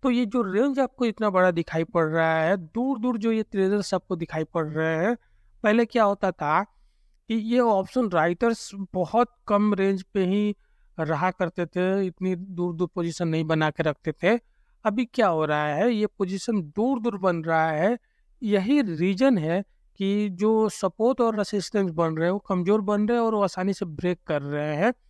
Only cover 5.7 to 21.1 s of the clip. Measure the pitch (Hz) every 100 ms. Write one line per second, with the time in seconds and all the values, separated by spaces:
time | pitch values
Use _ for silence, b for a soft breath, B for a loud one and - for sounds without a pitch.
5.7 | 226 233 240 208 202 190 175 147 160 202
6.7 | _ _ _ _ _ _ 226 220 240 240
7.7 | 202 190 254 226 175 165 175 233 233 -
8.7 | 196 190 185 170 220 240 _ - 202 208
9.7 | 196 196 190 185 202 185 202 208 202 _
10.7 | _ _ - 156 151 180 - 175 - 170
11.7 | 180 185 196 185 165 185 180 190 175 175
12.7 | 165 180 - 170 160 170 160 160 160 156
13.7 | - 160 143 - 147 175 233 _ _ _
14.7 | _ 214 208 240 - 208 160 151 151 151
15.7 | 147 226 220 208 _ 185 190 - 214 151
16.7 | 196 240 269 226 202 185 170 160 160 160
17.7 | 151 185 240 _ _ _ _ 220 202 190
18.7 | 294 220 160 180 190 269 226 156 175 196
19.7 | _ _ _ 196 202 208 180 214 220 214
20.7 | - 190 - 226